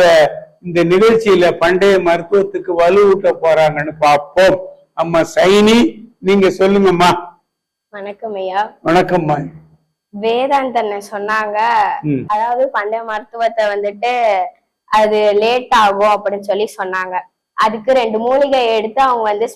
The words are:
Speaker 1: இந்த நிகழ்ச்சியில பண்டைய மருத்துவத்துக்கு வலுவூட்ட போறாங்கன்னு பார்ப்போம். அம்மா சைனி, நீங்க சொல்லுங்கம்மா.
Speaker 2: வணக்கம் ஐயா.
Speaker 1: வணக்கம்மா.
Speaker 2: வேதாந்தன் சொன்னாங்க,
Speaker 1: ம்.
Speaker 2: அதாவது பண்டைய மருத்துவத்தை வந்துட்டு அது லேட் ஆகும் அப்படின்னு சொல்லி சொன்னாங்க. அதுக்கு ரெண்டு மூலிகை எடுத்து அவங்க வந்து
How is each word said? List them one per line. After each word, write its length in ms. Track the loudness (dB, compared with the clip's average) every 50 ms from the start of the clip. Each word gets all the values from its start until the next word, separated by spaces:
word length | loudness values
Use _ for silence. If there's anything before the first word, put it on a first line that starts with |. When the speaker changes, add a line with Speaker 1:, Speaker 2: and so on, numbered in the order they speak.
| 6 6 6 6 4 4 0 -6 -14 -18 _ _
Speaker 1:
இந்த 240 | -14 -4 -2 0 2
நிகழ்ச்சியில 680 | 2 4 4 4 4 4 4 4 2 4 4 4 2 2 0
பண்டைய 400 | 0 0 2 2 2 4 2 2
மருத்துவத்துக்கு 800 | 2 2 0 0 0 0 0 0 0 0 -4 -8 -6 -4 0 2
வலுவூட்ட 580 | 2 4 4 4 4 4 2 2 0 -2 -2 0 0
போறாங்கன்னு 480 | 0 2 2 2 2 0 -2 -6 -8 -4 -2
பார்ப்போம். 600 | 2 2 2 2 0 -2 0 4 4 4 4 0 -4 -12 -18 -20 _ _ _
அம்மா 260 | -6 -4 0 0 0 0 0 0
சைனி, 600 | 2 2 4 4 6 6 6 4 4 2 0 -2 -8 -16 -20 _ _
நீங்க 280 | -2 0 2 2 2 0
சொல்லுங்கம்மா. 640 | 2 0 0 2 2 2 2 2 2 2 2 2 2 0 -6 -12 -20 _ _ _ _ _ _ _ _ _ _ _
Speaker 2:
வணக்கம் 460 | -18 -16 -14 -14 -14 -12 -12 -10 -8
ஐயா. 420 | -8 -8 -4 -4 -4 -6 -6 -10 _ -4
Speaker 1:
வணக்கம்மா. 600 | -2 0 0 0 0 -2 -4 -2 -2 -4 -4 -6 -10 -16 -20 -20 _ _ _ _ _ _ _ _ _ -14 -8
Speaker 2:
வேதாந்தன் 800 | -4 -4 -2 -2 -2 -2 -2 -2 -2 -2 -4 -4 -4 -4 -6 -8 -10 -12
சொன்னாங்க, 500 | -12 -10 -6 -6 -4 -4 -4 -4 -4 -2 -2 0 0 0 0 -2 -4 -6 -4
Speaker 1:
ம். 220 | -4 -4 -4 -4
Speaker 2:
அதாவது 420 | -4 -4 -4 -2 -4 -2 -2 -2 -2
பண்டைய 360 | -4 -6 -6 -4 -6 -8 -8
மருத்துவத்தை 600 | -8 -10 -10 -10 -12 -8 -4 -4 -2 -2 -2 -2
வந்துட்டு 760 | -2 -2 -4 -6 -6 -6 -6 -6 -4 -2 -2 0 0 0 -2 -4 -6 -10 _ _ _ _ _ _
அது 460 | _ 0 0 2 2 2 2 2 2 2
லேட் 380 | 2 0 0 0 -2 -2 0 0
ஆகும் 520 | 2 2 2 0 0 0 0 0 0 -2
அப்படின்னு 160 | -6 -8 -6
சொல்லி 300 | -6 -6 -4 -4 -4 -6 -6 -10
சொன்னாங்க. 420 | -8 -8 -6 -8 -8 -6 -8 -10 -10 _ _ _ _ _ _
அதுக்கு 400 | -4 -4 -2 -4 -4 -2 0 0
ரெண்டு 260 | 0 0 0 -2 -2
மூலிகை 480 | -2 0 0 2 2 2 0 0 0
எடுத்து 360 | 0 0 -2 -2 -2 -2 0 0
அவங்க 200 | 0 0 0 -2
வந்து 280 | -2 -2 -2 -4 -6 -6